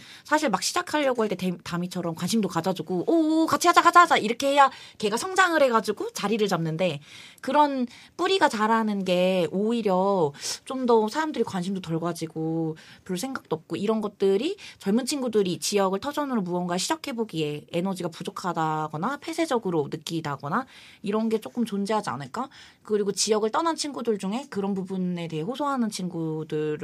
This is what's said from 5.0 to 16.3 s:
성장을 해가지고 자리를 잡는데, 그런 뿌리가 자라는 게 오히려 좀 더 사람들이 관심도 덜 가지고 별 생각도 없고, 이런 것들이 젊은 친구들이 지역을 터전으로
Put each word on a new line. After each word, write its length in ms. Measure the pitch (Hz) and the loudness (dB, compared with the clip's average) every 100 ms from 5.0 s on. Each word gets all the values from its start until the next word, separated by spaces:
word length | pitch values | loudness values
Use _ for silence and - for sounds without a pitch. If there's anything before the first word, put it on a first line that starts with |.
| 214 226 | -2 -2
성장을 420 | 370 370 370 320 | -2 2 4 6
해가지고 520 | 269 226 214 202 427 | 4 4 0 -4 -6
자리를 340 | - 208 214 208 | -4 -2 0 2
잡는데, 520 | 175 165 160 185 143 - - - - | 0 -2 0 -2 -2 -10 -20 -20 -10
그런 440 | - 294 294 269 240 - - - | 0 4 4 4 -4 -6 -20 -4
뿌리가 320 | 359 381 302 | 0 4 2
자라는 560 | 220 214 226 220 208 | 2 2 2 2 -2
게 420 | 185 180 180 185 160 | 0 2 4 4 0
오히려 840 | 190 214 240 208 185 190 196 151 143 - - | 0 0 0 2 2 2 2 2 -2 -8 -10
좀 220 | - 262 247 | -8 -4 4
더 220 | 233 214 | 4 4
사람들이 360 | 285 311 269 | 0 -2 -2
관심도 360 | 220 190 175 196 | -2 -2 -4 -4
덜 160 | 180 165 | -4 -4
가지고 760 | 165 170 160 160 160 165 160 160 - - | -2 -4 -8 -4 -4 -2 -2 -6 -14 -20
별 140 | - 185 | -8 -6
생각도 360 | 262 262 - 160 | -6 -8 -6 -8
없고, 200 | - - | -6 -4
이런 240 | 202 220 | -2 -2
것들이 560 | 202 - 196 196 294 415 - - | -2 0 2 2 0 -6 -12 -8
젊은 260 | - 220 | 0 0
친구들이 540 | 254 294 247 214 185 151 | 0 -2 0 2 2 -2
지역을 420 | - 202 190 190 | 0 2 2 0
터전으로 400 | 269 294 285 | -4 -4 -2